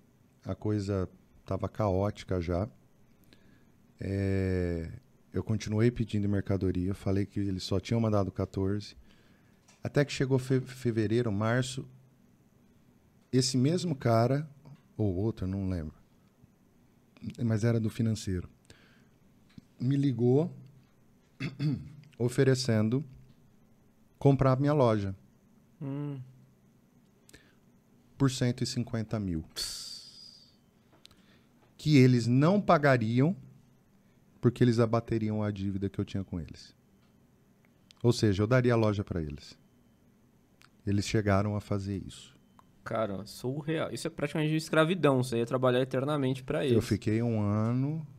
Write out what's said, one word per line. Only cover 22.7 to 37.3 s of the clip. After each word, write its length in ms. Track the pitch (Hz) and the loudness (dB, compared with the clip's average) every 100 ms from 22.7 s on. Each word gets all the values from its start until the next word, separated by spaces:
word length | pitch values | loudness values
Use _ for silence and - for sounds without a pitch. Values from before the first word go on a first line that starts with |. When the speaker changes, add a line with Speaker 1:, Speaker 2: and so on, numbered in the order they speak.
| 110 110 131 - - - - _ _ _ _ _ _ _ _ | 2 2 0 -4 -16 -20 -20 _ _ _ _ _ _ _ _
Speaker 1:
comprar 340 | 143 131 131 | 4 4 4
a 40 | 131 | 2
minha 160 | 143 | 2
loja. 420 | 151 120 107 98 95 - _ _ _ _ - | 4 4 4 -2 -6 -16 _ _ _ _ -14
Speaker 2:
Hum. 380 | 139 139 147 135 127 - - _ _ _ _ _ _ _ _ - _ _ _ _ _ _ _ - | -10 -8 -8 -10 -14 -20 -20 _ _ _ _ _ _ _ _ -20 _ _ _ _ _ _ _ -2
Speaker 1:
Por 140 | 135 | 0
cento 320 | 131 123 123 | 2 -2 -2
e 40 | 123 | -4
cinquenta 520 | 123 117 113 107 110 | -4 -6 -6 -4 -4
mil. 240 | 95 80 - | -4 -6 -8
Speaker 2:
Pss. 1000 | - - - - - - - - - _ _ _ _ _ _ - _ _ - _ _ _ _ | -10 -10 -10 -14 -16 -20 -20 -20 -20 _ _ _ _ _ _ -20 _ _ -20 _ _ _ _
Speaker 1:
Que 200 | 147 143 | 4 8
eles 300 | 127 123 117 | 8 6 4
não 340 | 127 156 208 | 4 4 2
pagariam 760 | - 165 143 127 110 120 147 196 - - _ _ _ _ _ _ _ _ | 4 4 6 4 2 2 2 0 -10 -20 _ _ _ _ _ _ _ _
porque 220 | 120 120 | 0 2
eles 160 | 123 117 | 2 4
abateriam 640 | 113 117 - 113 107 107 | 2 0 -2 -2 -2 -2
a 80 | 104 | -2
dívida 380 | 98 98 95 98 | -2 -4 -4 -4
que 100 | - | -4
eu 60 | |
tinha 180 | 101 98 | -6 -6
com 160 | 92 87 | -8 -8
eles. 340 | - - - _ _ _ _ _ _ | -10 -16 -20 _ _ _ _ _ _